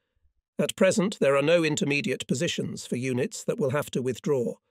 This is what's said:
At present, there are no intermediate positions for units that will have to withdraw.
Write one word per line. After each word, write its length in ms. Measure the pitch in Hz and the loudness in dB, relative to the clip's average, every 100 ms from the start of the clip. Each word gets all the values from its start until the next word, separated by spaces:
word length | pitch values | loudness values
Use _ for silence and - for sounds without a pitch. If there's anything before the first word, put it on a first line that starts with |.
| _ _ _ _ _ - | _ _ _ _ _ -4
At 180 | 151 - | -4 4
present, 420 | 190 180 175 - | 4 4 0 2
there 160 | 139 139 | 2 4
are 60 | |
no 220 | 147 175 | 4 4
intermediate 640 | 160 147 139 143 - - - | 4 0 0 0 -2 -4 -2
positions 600 | 123 170 - - - - | -2 0 -2 -6 -8 -6
for 100 | 123 | -4
units 460 | 131 123 147 - | -2 -2 -2 -4
that 140 | - - | -6 -2
will 120 | 135 | 0
have 200 | 143 - | 0 -2
to 100 | 147 | -4
withdraw. 540 | 127 117 180 139 113 - _ | -4 -4 -2 0 -2 -6 _